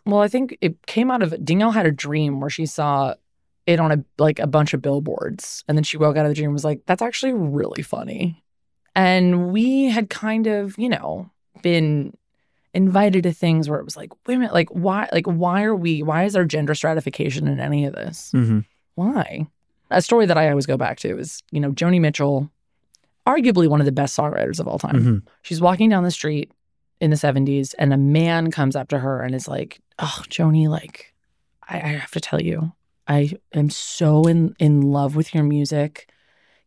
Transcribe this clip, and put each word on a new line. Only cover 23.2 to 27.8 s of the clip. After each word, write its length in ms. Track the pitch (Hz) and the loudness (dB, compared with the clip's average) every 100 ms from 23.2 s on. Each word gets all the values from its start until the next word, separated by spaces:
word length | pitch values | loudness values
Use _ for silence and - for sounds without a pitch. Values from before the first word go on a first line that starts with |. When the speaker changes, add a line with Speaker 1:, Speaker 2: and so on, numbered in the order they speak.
| - | -4
Speaker 1:
arguably 420 | 302 247 180 160 | 0 2 4 4
one 120 | 147 | 4
of 60 | 143 | 2
the 60 | |
best 240 | 131 139 - | 0 -2 -2
songwriters 420 | 147 - 62 165 | -4 -2 -4 -4
of 60 | - | -6
all 100 | - | -6
time. 180 | 156 139 | -2 2
Speaker 2:
Mm-hmm. 220 | 117 104 - _ | 2 0 -4 _
Speaker 1:
She's 180 | - 165 | -10 0
walking 300 | 175 185 220 | 2 4 4
down 120 | 196 | 4
the 60 | 180 | 0
street 380 | - 156 151 147 _ _ _ _ _ | -2 -4 -4 -6 _ _ _ _ _
in 100 | 151 | 0
the 60 | 151 | 2
seventies 560 | 147 135 135 139 135 | 2 2 2 0 -2
and 180 | - | 0